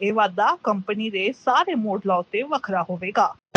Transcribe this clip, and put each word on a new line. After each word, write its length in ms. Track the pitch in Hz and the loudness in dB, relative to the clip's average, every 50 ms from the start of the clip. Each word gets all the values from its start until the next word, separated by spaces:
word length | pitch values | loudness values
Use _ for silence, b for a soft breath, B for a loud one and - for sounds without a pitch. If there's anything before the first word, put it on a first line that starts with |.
ਇਹ 120 | 196 208 214 | -4 0 2
ਵਾਧਾ 440 | 220 214 196 180 190 208 247 339 349 - | 2 2 2 2 2 2 2 2 0 0
ਕੰਪਨੀ 460 | 240 208 196 190 - 208 208 220 220 | -2 -2 -2 -2 -4 -4 -4 -4 -4
ਦੇ 220 | 196 185 190 220 | -4 -2 -2 -4
ਸਾਰੇ 440 | 262 - - 269 240 294 349 381 339 | -4 -2 0 2 4 4 2 2 0
ਮਾਡਲਾਂ 400 | 240 214 214 190 214 196 196 185 | -2 0 -2 -2 -2 0 0 0
ਉੱਤੇ 240 | 180 175 - - 208 262 | 0 0 -2 -4 -6 -4
ਵੱਖਰਾ 380 | 294 302 269 - - 196 180 170 - | -2 -4 -4 -4 -2 -2 -2 -2 -4
ਹੋਵੇਗਾ। 380 | 180 170 185 190 208 247 202 - - - _ _ - | -6 -8 -8 -2 0 2 0 0 0 -6 _ _ 4